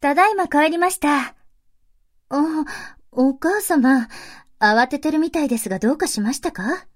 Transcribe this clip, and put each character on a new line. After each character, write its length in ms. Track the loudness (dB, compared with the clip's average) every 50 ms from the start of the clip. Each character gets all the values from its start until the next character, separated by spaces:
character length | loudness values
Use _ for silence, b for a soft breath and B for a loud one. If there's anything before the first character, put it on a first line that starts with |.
| 0 0
た 80 | 2
だ 140 | 4 4 4
い 60 | 4
ま 120 | 0 -2 0
帰 220 | 2 2 2 2
り 80 | 2 0
ま 120 | 0 0
し 120 | -2 0
た。 340 | 0 0 0 0 -2 -4 -12 _ _ -20 _ _ _ _ _ _ _ _ _ _ _ _ _ _ _ _
あ、 360 | -2 -2 -2 0 -2 -4 -6 B B B B B B B _ -14
お 240 | _ 0 0 0 0
母 240 | 0 -2 0 0 0
様、 480 | 0 0 0 2 4 4 4 2 0 -4 B B B B B B B B _ _
慌 300 | 2 2 4 4 2 0
て 120 | -2 -4
て 120 | -2 -2
る 80 | 0 0
み 120 | 0 0
た 120 | -2 -2 -2
い 60 | 0
で 80 | -2 -2
す 100 | -4 -6
が 120 | -6 -2
ど 160 | 0 0 0
う 20 | 0
か 100 | 0 -2
し 140 | -2 -2
ま 100 | -2 -2
し 80 | -4 -4
た 140 | -6 -6 -6
か？ 340 | -6 -6 -4 -6 -6 -8 -16 _